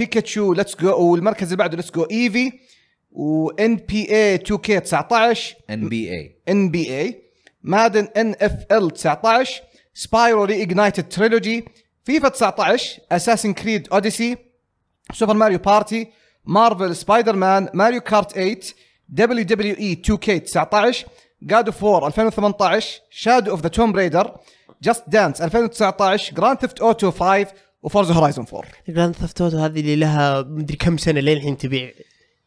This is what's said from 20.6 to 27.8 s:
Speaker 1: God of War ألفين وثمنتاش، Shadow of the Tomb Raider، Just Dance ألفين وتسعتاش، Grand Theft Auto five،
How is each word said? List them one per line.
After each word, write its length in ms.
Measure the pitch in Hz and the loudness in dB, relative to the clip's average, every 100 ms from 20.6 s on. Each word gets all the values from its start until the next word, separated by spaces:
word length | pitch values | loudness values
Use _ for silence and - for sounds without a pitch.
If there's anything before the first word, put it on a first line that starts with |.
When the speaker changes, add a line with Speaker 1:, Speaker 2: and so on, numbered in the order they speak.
| 156 208 226 247 - - _ _ 139 | 0 2 2 0 -6 -20 _ _ 0
Speaker 1:
God 120 | 214 220 | 0 2
of 80 | - | 0
War 220 | 208 185 | 2 2
ألفين 220 | 147 180 220 | 2 0 0
وثمنتاش، 760 | 214 208 202 190 202 214 - _ - | 0 0 2 2 0 -2 -10 _ -6
Shadow 260 | 220 247 208 | 2 2 2
of 100 | 180 | -2
the 100 | 160 | -4
Tomb 260 | 214 226 196 | 0 0 2
Raider، 320 | 180 160 214 - _ _ _ _ 156 | 0 0 -2 -6 _ _ _ _ -2
Just 120 | 233 - | -2 0
Dance 280 | 208 185 135 | 2 2 0
ألفين 220 | 165 220 | -2 0
وتسعتاش، 680 | 233 - 202 190 196 208 - | 0 0 -2 2 2 0 -2
Grand 260 | - 214 269 | -2 0 0
Theft 260 | 262 - | -4 -2
Auto 280 | 226 220 190 | 0 2 0
five، 360 | - 180 196 202 - _ _ | 0 2 2 0 -8 _ _